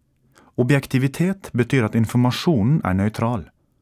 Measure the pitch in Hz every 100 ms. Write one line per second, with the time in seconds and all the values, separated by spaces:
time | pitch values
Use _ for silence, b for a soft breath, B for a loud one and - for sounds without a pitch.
0 | _ _ _ b b - 123 139 - 131
1 | 135 - 175 196 - 120 120 139 107 117
2 | 110 123 123 - 180 135 107 156 92 92
3 | 104 - 117 120 76 _ _ _